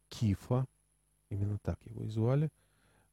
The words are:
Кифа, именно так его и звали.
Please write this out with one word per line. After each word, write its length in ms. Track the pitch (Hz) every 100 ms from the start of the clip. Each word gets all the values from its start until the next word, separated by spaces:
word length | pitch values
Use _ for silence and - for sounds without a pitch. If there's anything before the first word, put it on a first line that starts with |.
| _
Кифа, 580 | - 110 95 - 127 131 _ _ _ _ _ _
именно 280 | 101 101 104
так 200 | - -
его 200 | 110 113
и 40 | 110
звали. 420 | 110 113 143 156 - _ _ _ _ _